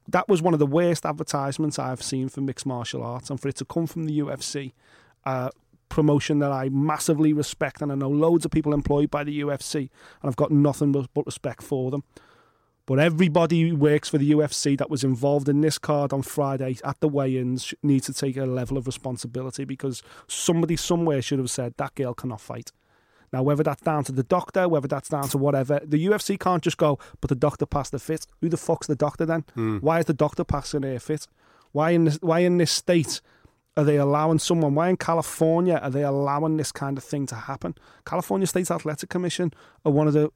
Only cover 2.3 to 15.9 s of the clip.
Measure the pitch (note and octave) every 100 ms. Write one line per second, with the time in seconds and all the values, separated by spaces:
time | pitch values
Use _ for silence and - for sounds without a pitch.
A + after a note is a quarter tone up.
2.3 | - C3+ B2+ C3+ B2 A#2 C3 A#2 B2 -
3.3 | C#3 C#3 - C3+ E3 E3 - D#3 D3+ C#3+
4.3 | C3+ - D3 C3 - _ _ _ _ -
5.3 | C3 B2+ - _ _ - - D3+ D3 -
6.3 | D3 C#3+ C3+ C3 C3+ D3 D3+ - D3+ D#3
7.3 | D3+ C#3+ - D3 - D3 C#3 C#3 D3 D#3+
8.3 | E3+ - D#3+ D3+ D3 - C#3+ D3 D3 D3
9.3 | D3 C#3+ C#3 - D#3 C3 _ - - C#3+
10.3 | B2+ D3 D3 D3 C3 D3 C#3 C3 - C#3+
11.3 | - C#3+ A2+ - C#3 C3 C#3+ - - _
12.3 | _ _ _ _ _ - C3+ E3 D#3 F3+
13.3 | D#3+ E3 E3 E3 D#3+ D3 D3 - D3+ C#3+
14.3 | D3+ D3 - D3 C#3 C#3 C#3+ C3 B2 C#3
15.3 | D3 C#3 C#3+ D#3 - -